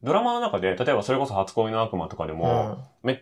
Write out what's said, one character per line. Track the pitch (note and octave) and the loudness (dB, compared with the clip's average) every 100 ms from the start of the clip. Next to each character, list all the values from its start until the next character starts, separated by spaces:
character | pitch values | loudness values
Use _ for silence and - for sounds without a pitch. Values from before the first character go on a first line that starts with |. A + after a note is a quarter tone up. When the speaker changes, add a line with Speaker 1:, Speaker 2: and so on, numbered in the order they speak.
Speaker 1:
ド | A#2+ | 0
ラ | F#3+ | 2
マ | A#3+ | 2
の | A#3+ | 0
中 | A#3+ G2 | 0 0
で、 | F#2 | 0
例 | F2+ B2+ | 2 2
え | B2 | 2
ば | |
そ | G#2 | 2
れ | C3 | 0
こ | C3+ | 0
そ | |
初 | G2 F#2+ | 0 0
恋 | - A2 | 0 0
の | A2 | 0
悪 | A2 F2+ | 0 -2
魔 | D#2+ | -6
と | - | -6
か | D#2+ | -6
で | |
も、 | D#2+ G2 A#2 G#2+ - - _ | -2 2 2 0 -6 -14 _
Speaker 2:
う | B2+ | -4
ん。 | |
Speaker 1:
め | |
っ | C3+ | -4